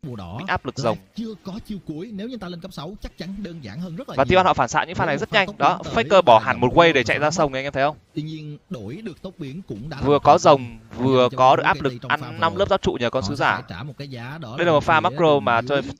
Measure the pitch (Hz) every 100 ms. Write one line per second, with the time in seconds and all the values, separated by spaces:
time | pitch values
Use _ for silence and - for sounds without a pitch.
0 | 139 117 87 107 190 185 131 123 113 107
1 | _ - 226 208 190 196 - 202 - 151
2 | 220 202 226 247 180 175 185 175 151 208
3 | 247 - 180 196 185 170 117 117 180 165
4 | 285 135 135 185 180 151 127 156 156 196
5 | 180 143 220 214 190 202 143 180 151 226
6 | 226 190 175 110 120 120 123 135 170 143
7 | 120 131 151 175 151 131 139 135 143 151
8 | _ 151 156 156 151 147 - 175 101 160
9 | 220 147 190 180 139 156 - 104 139 135
10 | 127 143 143 170 175 139 120 113 110 -
11 | 127 131 123 131 131 165 - - 139 120
12 | 127 147 127 165 165 175 196 190 190 135
13 | 120 131 - 143 147 92 - 185 147 123
14 | 143 123 120 160 123 123 170 147 - 156
15 | 170 160 160 143 113 117 123 143 135